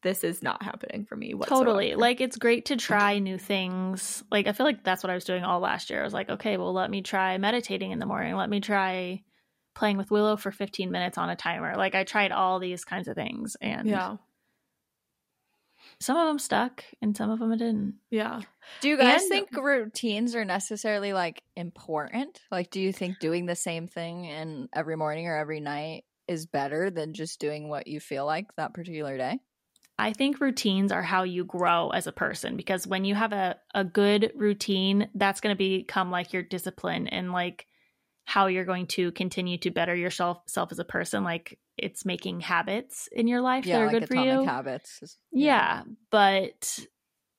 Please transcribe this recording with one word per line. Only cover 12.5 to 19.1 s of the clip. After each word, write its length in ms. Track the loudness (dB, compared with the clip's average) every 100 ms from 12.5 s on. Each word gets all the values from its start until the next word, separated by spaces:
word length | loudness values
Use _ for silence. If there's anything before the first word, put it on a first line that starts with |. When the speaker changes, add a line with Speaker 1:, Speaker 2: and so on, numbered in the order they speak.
| 2
Speaker 2:
these 260 | -2 -6 -6
kinds 220 | -6 -6
of 80 | -6
things, 420 | -6 -6 -8 -6
and 260 | -6 -2 0
Speaker 1:
Yeah. 320 | 0 -2 -6 _ _ _ _ _ _ _ _ _ _ _ _ _ _ _ _ -20 -8
Speaker 2:
some 180 | 0 2
of 100 | 4
'em 120 | 2
stuck 440 | 0 0 0 -4 -20 -4
and 140 | -2 0
some 140 | 0
of 120 | 0
'em 100 | 0 2
didn't. 420 | 2 0 -2 -6 _
Speaker 1:
Yeah. 320 | -2 -2 -4 -12 _ -20 -2
Speaker 3:
Do 80 | 2
you 80 | 6
guys 260 | 8